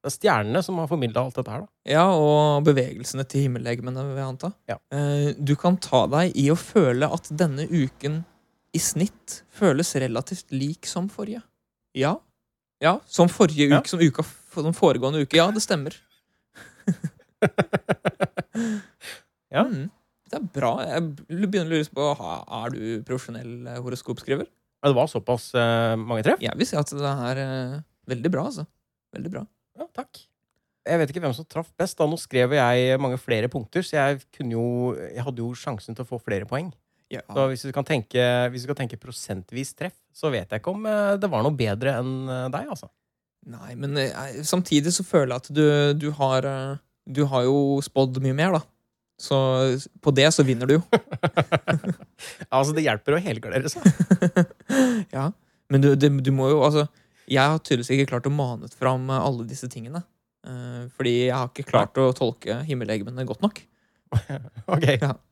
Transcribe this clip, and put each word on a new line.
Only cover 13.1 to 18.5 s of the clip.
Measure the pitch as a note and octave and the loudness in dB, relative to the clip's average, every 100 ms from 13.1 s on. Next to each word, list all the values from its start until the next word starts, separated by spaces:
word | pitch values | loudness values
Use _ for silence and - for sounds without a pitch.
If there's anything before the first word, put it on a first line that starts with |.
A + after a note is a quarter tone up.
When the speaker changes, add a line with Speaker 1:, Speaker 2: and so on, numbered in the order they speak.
| - F3 | 4 4
Speaker 2:
forrige | - F#3+ D3+ C#3+ | 6 2 4 4
Speaker 1:
Ja. | D3+ | 4
Speaker 2:
uke, | - | 2
som | F3+ | 2
uka | E3 - | 2 2
f-, | D#3+ - _ | -8 -8 _
som | - D3+ | -6 -4
foregående | E3+ F3+ B2 C3 D3+ | 4 4 4 0 -2
uke. | C#3 D#3+ | 2 4
Ja, | E3+ | 4
det | G#3+ | 0
stemmer. | - F3 C#3 - _ _ _ _ _ - - _ - | -2 -2 -4 -12 _ _ _ _ _ -20 -20 _ -4
<laughs> | F3 D#3+ _ _ _ F#3 - - - - - G3 - - - - | -4 -6 _ _ _ 0 0 -2 -2 -2 -2 -2 -4 -6 -6 -10